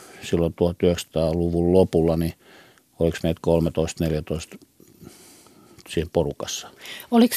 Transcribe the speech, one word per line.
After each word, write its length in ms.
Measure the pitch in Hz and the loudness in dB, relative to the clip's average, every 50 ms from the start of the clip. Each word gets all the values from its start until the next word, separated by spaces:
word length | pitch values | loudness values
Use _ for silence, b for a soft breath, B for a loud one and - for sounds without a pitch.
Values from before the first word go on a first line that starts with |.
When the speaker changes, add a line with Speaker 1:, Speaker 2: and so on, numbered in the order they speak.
| B B B B B - | B B B B B -4
Speaker 1:
silloin 240 | - 85 85 82 - | -2 0 0 0 0
tuhat 300 | - 87 87 87 - - | 0 -2 -2 -2 0 0
yhdeksänsataaluvun 920 | 90 87 - - _ - 78 80 80 80 85 85 87 85 85 85 87 90 | 0 0 0 -4 _ -4 -2 -2 0 0 0 -2 0 0 0 2 4 6
lopulla, 440 | 92 92 85 - 85 80 82 82 82 | 4 4 4 4 2 2 2 2 0
niin 160 | 85 80 - b b b b b b b b b b b _ - | -2 -4 -6 b b b b b b b b b b b _ -2
oliko 180 | 82 82 82 - - | -2 -2 -2 -2 -2
meitä 160 | 85 80 - | -4 -4 -2
kolmetoista, 640 | - 87 82 82 80 78 - - 80 78 - - 85 | 0 0 2 2 2 0 0 -2 -4 -4 -2 -4 -4
neljätoista 540 | 80 80 76 76 - 80 80 - - - - - _ _ _ 50 50 - b b b b b b b b b b b b b b b b b b - | -2 -2 -4 -4 -6 -8 -8 -8 -12 -18 -20 -20 _ _ _ -20 _ -20 b b b b b b b b b b b b b b b b b b -8
siinä 200 | - 82 80 82 - | -6 -4 -4 -2 0
porukassa. 540 | 85 78 71 71 - - - - - - - - B B B B B B B | 0 0 -2 -2 -8 -10 -10 -10 -12 -12 -14 -20 B B B B B B B
Speaker 2:
Oliko 240 | 240 233 233 247 - | 4 4 4 4 4